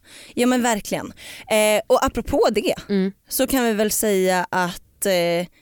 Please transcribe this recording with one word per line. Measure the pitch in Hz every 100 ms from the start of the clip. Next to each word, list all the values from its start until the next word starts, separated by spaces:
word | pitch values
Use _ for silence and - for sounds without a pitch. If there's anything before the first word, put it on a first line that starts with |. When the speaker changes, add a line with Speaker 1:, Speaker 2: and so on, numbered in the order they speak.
| _ - - -
Speaker 1:
ja | 247
men | 254
verkligen. | 240 214 - 170 - - - - -
Eh, | 214 214 214 -
och | 247 262
apropå | - - 277 403
det | 208 - - -
Speaker 2:
Mm. | 202 190 - -
Speaker 1:
så | - 254
kan | 269 233
vi |
väl | 214 214
säga | - 220 196 185 185 175
att, | 185 175 180 - - 196
eh, | 185 170 170 175 _